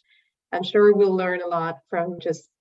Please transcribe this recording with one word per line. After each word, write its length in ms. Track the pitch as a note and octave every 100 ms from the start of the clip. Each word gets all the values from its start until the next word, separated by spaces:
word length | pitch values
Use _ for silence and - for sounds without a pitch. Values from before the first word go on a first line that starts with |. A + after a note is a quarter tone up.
| _ _ _ _ _
I'm 100 | F3
sure 320 | F#3 G#3+ G#3
we'll 200 | G3+ G3+
learn 280 | F#3 F#3 F3+
a 40 | F3
lot 320 | E3+ E3 E3 _
from 300 | F3+ E3+ E3+
just 280 | E3+ D#3+ _ _